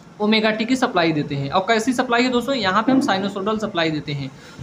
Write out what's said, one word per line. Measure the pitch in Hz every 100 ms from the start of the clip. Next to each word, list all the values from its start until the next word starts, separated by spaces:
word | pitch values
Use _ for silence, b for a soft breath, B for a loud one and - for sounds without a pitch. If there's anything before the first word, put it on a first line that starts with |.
| - -
omega | 208 220 220
टी | 214 233
की | 262
supply | 254 180 165
देते | 151 143 143
हैं। | 139
और | 175 190
कैसी | 226 220
supply | 247 254 233
है | 247
दोस्तों, | 240 233 269
यहाँ | 190 196
पे | 226
हम | 262
sinusoidal | - 190 196 202 196 220
supply | 208 170 165
देते | 151 151
हैं। | 143 131 B B B